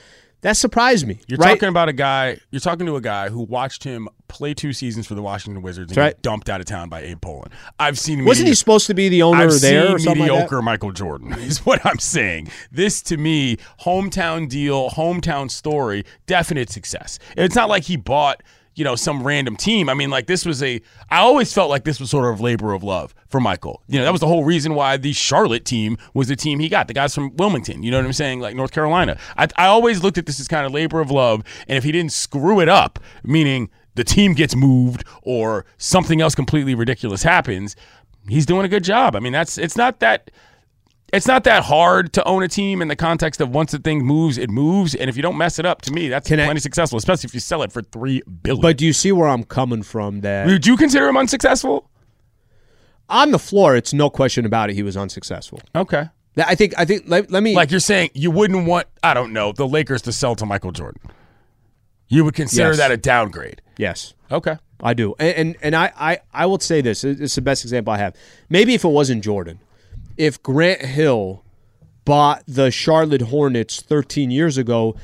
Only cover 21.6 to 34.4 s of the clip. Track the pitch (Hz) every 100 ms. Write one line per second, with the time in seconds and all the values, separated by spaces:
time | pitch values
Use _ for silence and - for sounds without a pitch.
21.6 | 165 139 156 143 135 147 123 104 120 113
22.6 | 107 95 98 92 71 _ _ 135 113 90
23.6 | 80 - - 135 135 180 151 170 147 170
24.6 | 156 147 139 135 135 139 - 147 208 117
25.6 | - 117 107 113 - 135 127 139 151 143
26.6 | 160 196 - 131 143 147 139 139 202 143
27.6 | 92 - 110 131 131 131 143 127 113 123
28.6 | 131 - 151 175 160 - - - 156 -
29.6 | 185 220 233 202 190 175 160 135 135 156
30.6 | 135 143 160 160 143 139 123 107 - -
31.6 | - 135 135 165 160 - - 143 160 208
32.6 | 165 185 - - - - - 156 147 131
33.6 | 110 _ _ - 120 - 202 147